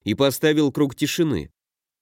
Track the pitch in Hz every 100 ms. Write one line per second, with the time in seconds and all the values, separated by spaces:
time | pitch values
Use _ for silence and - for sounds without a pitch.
0 | 101 107 139 123 156 151 143 147 143 -
1 | 143 - 160 98 69 _ _ _ _ _